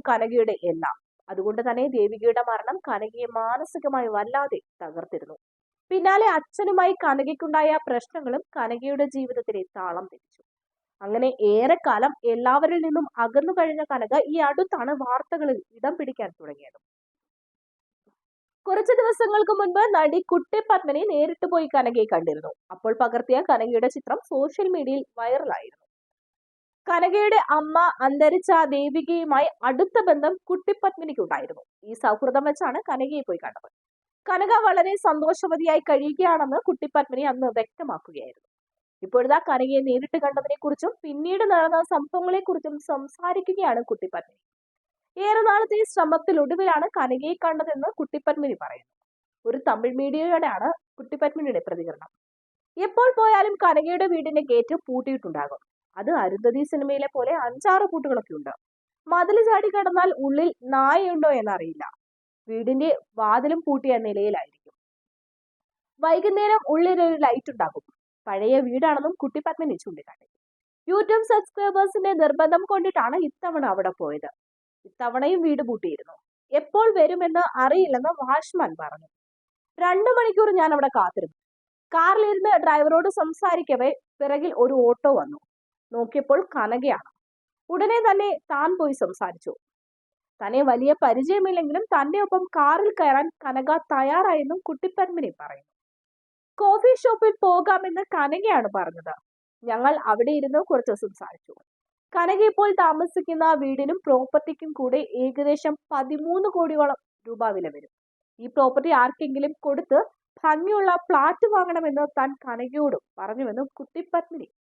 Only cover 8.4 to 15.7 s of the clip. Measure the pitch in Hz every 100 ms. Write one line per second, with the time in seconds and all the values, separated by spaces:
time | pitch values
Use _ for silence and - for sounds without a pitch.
8.4 | - 302 233 233 262 277 285 269 254 247
9.4 | 226 208 185 202 185 170 190 - _ _
10.4 | _ _ _ _ _ _ 202 226 254 254
11.4 | 208 214 262 349 294 220 269 294 233 233
12.4 | 247 277 320 339 320 311 302 - 233 254
13.4 | 320 370 320 311 302 262 320 277 277 320
14.4 | 285 294 381 339 247 285 254 254 - 330
15.4 | 294 226 -